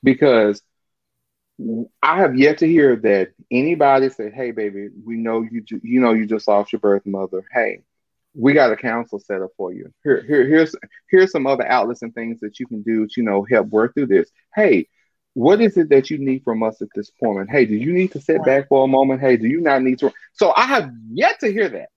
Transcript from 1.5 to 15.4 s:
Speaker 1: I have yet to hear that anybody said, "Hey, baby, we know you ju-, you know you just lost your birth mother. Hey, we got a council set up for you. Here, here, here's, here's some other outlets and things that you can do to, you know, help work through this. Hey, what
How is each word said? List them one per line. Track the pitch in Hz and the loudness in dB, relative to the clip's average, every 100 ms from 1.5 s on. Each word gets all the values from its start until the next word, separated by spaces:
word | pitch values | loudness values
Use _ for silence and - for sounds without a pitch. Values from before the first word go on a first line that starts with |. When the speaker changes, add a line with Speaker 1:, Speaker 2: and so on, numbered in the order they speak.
| _ 117 113 117 _ | _ -10 -8 -10 _
Speaker 1:
I | 151 170 | -2 2
have | 175 127 | 0 2
yet | 139 151 | 2 2
to | 160 | 2
hear | 165 143 117 | 4 4 2
that | 110 101 92 _ _ | 2 0 0 _ _
anybody | 120 147 165 143 135 135 | -4 -2 0 2 2 0
said, | - 107 | -4 -14
"Hey, | 110 123 | -10 -10
baby, | 113 104 98 101 - 113 | -6 -8 -8 -14 -16 -12
we | 117 | -8
know | 113 113 | -4 -4
you | 113 117 | -6 -10
ju-, | 107 110 | -12 -14
you | 113 123 | -2 2
know | 123 | 2
you | 113 107 | 2 0
just | 110 - | -4 0
lost | 104 104 | 0 0
your | 110 | -2
birth | 104 98 98 | 0 0 -2
mother. | 98 95 92 - | -8 -8 -10 -6
Hey, | 123 110 - _ _ _ _ _ | -4 -4 -6 _ _ _ _ _
we | - 123 | -2 2
got | 147 131 | 4 2
a | 107 | 0
council | 127 117 117 101 | -4 -6 -8 -14
set | _ 98 | _ -8
up | 95 _ | -8 _
for | 92 | -12
you. | 92 95 _ | -12 -18 _
Here, | 151 135 117 | 0 0 2
here, | 147 131 | 0 4
here's, | 156 156 - - _ _ | 4 2 -4 -20 _ _
here's | 185 190 | 4 4
some | 165 135 | 0 -2
other | 135 123 | -2 0
outlets | 123 113 120 | 0 0 -6
and | 117 117 | -12 -12
things | 117 117 | -12 -10
that | 107 - | -12 -14
you | 123 | -12
can | 113 | -10
do | 107 113 110 | -4 -2 -2
to, | - | -4
you | |
know, | 113 98 101 | -2 -2 2
help | 120 95 | 0 2
work | 107 117 | 0 0
through | - 135 | -2 0
this. | 175 - _ _ - | 0 0 _ _ 0
Hey, | 208 107 78 _ _ _ _ | 2 2 0 _ _ _ _
what | - | 0